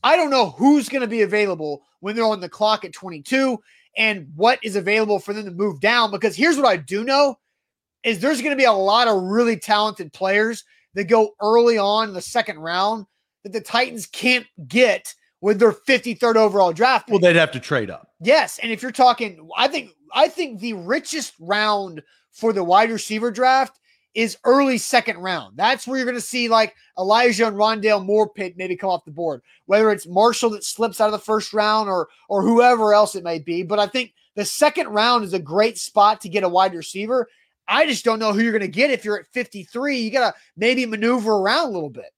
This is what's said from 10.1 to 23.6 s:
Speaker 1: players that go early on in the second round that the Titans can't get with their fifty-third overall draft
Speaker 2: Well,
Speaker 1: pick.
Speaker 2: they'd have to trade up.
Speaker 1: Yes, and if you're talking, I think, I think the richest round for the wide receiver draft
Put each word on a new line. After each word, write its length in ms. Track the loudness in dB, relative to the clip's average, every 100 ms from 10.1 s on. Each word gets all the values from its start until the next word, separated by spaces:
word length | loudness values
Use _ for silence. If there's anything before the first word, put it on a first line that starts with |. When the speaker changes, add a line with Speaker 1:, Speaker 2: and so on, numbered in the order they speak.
Speaker 1:
players 520 | -6 0 0 0 -4 -14 _ _ -8
that 80 |
go 320 | 2 2 2 _
early 360 | 2 4 4 2
on 320 | 2 0 -2
in 40 | -6
the 60 |
second 360 | -6 -4 -4 -8
round 480 | -6 -2 0 -2 -10 _ _ _
that 100 | -10
the 80 | -10
Titans 460 | -4 -2 -2 -6 -14
can't 400 | -4 -2 -2 -4 -20 -4
get 460 | 2 2 2 -6 -20 _ _
with 180 | -2 4
their 140 | 2
fifty-third 640 | 2 -2 -2 -2 -2 2 4
overall 360 | 4 4 2
draft 340 | 2 2 2 0
Speaker 2:
Well, 120 | 2
Speaker 1:
pick. 80 | 4
Speaker 2:
they'd 120 | 4
have 120 | 2
to 80 | -2
trade 320 | -4 -4 -4
up. 180 | -12 _ _
Speaker 1:
Yes, 380 | 2 2 2 -6
and 80 | -8
if 100 | -8
you're 100 | -8
talking, 560 | 2 4 4 -4 -10 -12 -2
I 100 | -2
think, 240 | -2 -10 _ _
I 160 | 0 0
think 320 | 0 -8 -8
the 120 | -10
richest 600 | -10 -4 -4 -4 -10 -10 _
round 640 | -4 -2 0 -2 -4 -14 _ _ _
for 220 | _ -2
the 100 | -2
wide 260 | 4 4 4
receiver 400 | -2 -6 -4 -4
draft 480 | 0 2 2